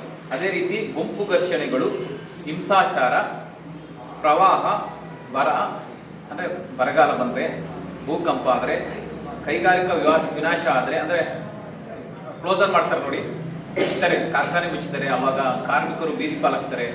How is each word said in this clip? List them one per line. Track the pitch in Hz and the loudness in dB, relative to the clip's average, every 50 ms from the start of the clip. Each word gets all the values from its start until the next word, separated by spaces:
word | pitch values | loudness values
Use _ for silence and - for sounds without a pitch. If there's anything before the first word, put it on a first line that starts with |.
| - - - - - - | -10 -12 -14 -14 -8 -6
ಅದೇ | 131 - 180 196 | -4 -2 -2 0
ರೀತಿ | 175 175 175 - 208 220 208 - 131 | 0 0 0 0 0 -2 -2 -4 -4
ಗುಂಪು | 156 196 - - 202 202 - | -4 -4 -4 -2 -4 0 2
ಘರ್ಷಣೆಗಳು, | - 170 175 180 170 151 147 131 127 131 - - - 185 - - - - - - - - - | 4 4 4 2 0 0 0 0 0 0 0 0 0 -2 -6 -6 -8 -10 -12 -14 -14 -12 -8
ಹಿಂಸಾಚಾರ, | 151 160 180 - - 196 190 180 165 - 139 127 127 143 190 214 - - - - - - - - - - - - - - - - - - - | -6 -6 -6 0 4 6 6 6 6 4 2 2 4 4 2 2 0 -4 -10 -10 -12 -16 -16 -16 -14 -14 -14 -14 -16 -16 -16 -14 -14 -10 0
ಪ್ರವಾಹ, | - 151 151 175 190 185 - - 139 135 127 127 123 - - - - - - - - - - | 4 4 6 8 8 8 6 6 4 0 0 0 -2 -6 -10 -12 -14 -14 -14 -14 -12 -6 0
ಬರ, | 131 139 - 147 - 202 233 - - - - - - - - - - - - | 0 2 2 2 2 0 -2 -4 -8 -10 -12 -14 -16 -16 -16 -16 -16 -14 -12
ಅಂದ್ರೆ | - - - - - - - - - | -8 -6 -6 -4 -6 -6 -8 -8 -2
ಬರಗಾಲ | 131 127 139 - - 123 - | 0 0 2 6 6 6 6
ಬಂದ್ರೆ, | - 123 123 117 - 131 - - - - - - - - - - - - - | 4 0 0 0 0 -2 -2 -2 -4 -6 -8 -8 -10 -10 -10 -10 -10 -10 -4
ಭೂಕಂಪ | - 160 - 165 160 135 127 - | -4 -2 0 2 0 0 2 2
ಆದ್ರೆ, | 131 123 120 - 147 160 - - - - - - - - - - - - - - | 2 2 2 2 0 -2 -2 -2 -6 -8 -8 -8 -10 -10 -10 -10 -10 -8 -2 0
ಕೈಗಾರಿಕಾ | 143 156 175 175 185 180 180 180 180 175 | 0 2 4 6 6 6 6 4 2 2
ವಿವಾ-, | 156 - 156 160 160 - - 160 | 4 6 6 6 6 4 0 -2
ವಿನಾಶ | 160 160 165 175 165 - | 0 0 0 0 2 2
ಆದ್ರೆ, | 160 135 127 127 135 151 165 | 2 2 4 2 2 0 0
ಅಂದ್ರೆ | 156 160 175 165 156 - - - - - - - - - - - - - - - - - - - - - - - | 0 2 0 0 0 -2 -4 -8 -8 -10 -12 -12 -12 -12 -12 -12 -12 -12 -12 -12 -12 -12 -12 -12 -12 -12 -12 -6
ಕ್ಲೋಸರ್ | - 175 190 180 202 190 | 0 0 4 4 4 4
ಮಾಡ್ತಾರೆ | 185 165 - - - - | 4 4 4 4 0 0
ನೋಡಿ, | 139 135 135 - - - - - - - - - - - - 160 | 0 -2 -4 -4 -4 -6 -6 -6 -8 -8 -8 -10 -10 -6 -2 0
ಮುಚ್ತಾರೆ, | - - - - 180 175 - - - - | 0 0 2 2 2 4 4 2 0 0
ಕಾರ್ಖಾನೆ | - 143 143 143 160 175 170 165 151 | 0 0 0 2 0 0 0 0 -4
ಮುಚ್ತಾರೆ, | 151 - - - 143 139 | -6 -6 -6 -6 -4 -2
ಅವಾಗ | 135 131 127 - 131 135 139 139 131 - - - | 0 0 2 2 2 2 2 0 0 0 0 -2
ಕಾರ್ಮಿಕರು | - - - - 151 156 156 160 156 | 0 0 0 0 0 -4 -4 -2 -2
ಬೀದಿ | 139 - 156 147 - | -2 -2 -2 -2 -2
ಪಾಲಾಗ್ತಾರೆ. | - 151 139 135 - - - 127 123 120 117 | 0 0 0 0 0 -2 -4 -4 -4 -4 -4